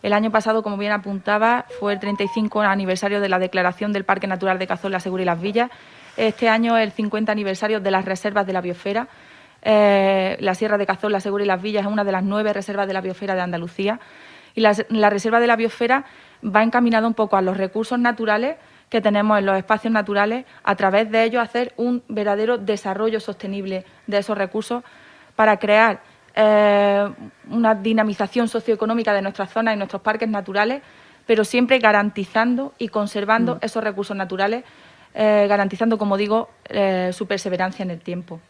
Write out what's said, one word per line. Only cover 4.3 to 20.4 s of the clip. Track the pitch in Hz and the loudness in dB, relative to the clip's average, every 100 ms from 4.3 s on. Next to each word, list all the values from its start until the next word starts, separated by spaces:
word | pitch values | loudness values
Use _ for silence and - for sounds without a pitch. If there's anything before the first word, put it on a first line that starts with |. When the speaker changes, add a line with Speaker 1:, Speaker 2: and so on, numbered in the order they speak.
| 185 196 185 | -4 -2 -2
Speaker 1:
de | 185 | -2
Cazorla, | 185 196 185 | -6 -4 -6
Segura | 185 185 | -4 -4
y | 180 | -2
Las | 170 | -2
Villas. | 190 208 247 - - - - - | -2 -2 -2 -6 -20 -20 -18 -2
Este | 226 214 233 | -2 0 0
año | 226 233 226 | 2 2 2
el | 214 | 0
cincuenta | - 214 214 220 | -2 -4 -2 -2
aniversario | 214 202 190 214 214 | -2 -2 -4 -2 -2
de | 196 | 0
las | 190 | -2
reservas | 185 190 208 202 | -2 -4 -2 -2
de | 190 | -2
la | 185 | -2
biosfera. | 180 175 196 202 254 - - - - _ | -4 -6 -4 -4 -6 -14 -20 -20 -20 _
Eh, | - 214 208 196 190 190 190 - | 2 6 6 4 4 2 0 -2
la | 196 185 | -2 -2
Sierra | 214 208 | 0 0
de | 196 | 0
Cazorla, | 190 214 202 | -2 0 -2
Segura | 196 202 | -2 -2
y | 202 | 0
Las | 185 | -2
Villas | 202 208 196 | -2 -2 -2
es | |
una | 208 | -2
de | 202 | 0
las | 190 | 0
nueve | 196 208 214 | 0 0 -2
reservas | 202 190 202 196 | -2 -4 -4 -4
de | |
la | 190 | -4
biosfera | 185 185 196 190 | -6 -8 -4 -4
de | |
Andalucía. | 180 175 170 170 196 233 - - - - - - | -2 -6 -8 -4 -4 -4 -10 -20 -20 -20 -12 2
Y | |
la, | 214 208 214 | 4 4 0
la | 220 208 | 2 2
reserva | 202 220 233 | 2 0 2
de | 240 | 4
la | 226 | 2
biosfera | 226 - 233 262 277 - - _ | 0 -2 0 0 -2 -20 -20 _
va | 220 202 | 0 2
encaminada | 226 240 240 226 226 | 2 2 2 2 0
un | |
poco | 220 214 196 | 0 0 2
a | |
los | 185 190 | 0 -2
recursos | 190 220 220 247 | -4 -4 -4 0
naturales | 240 233 220 208 254 320 - - _ | 0 0 -2 0 -2 -6 -14 -20 _
que | 226 | 0
tenemos | 208 208 208 214 | 2 2 4 2
en | 196 | 2
los | 190 | 0
espacios | 185 214 226 | 0 -2 0
naturales, | 220 202 202 208 240 | 0 0 0 0 -2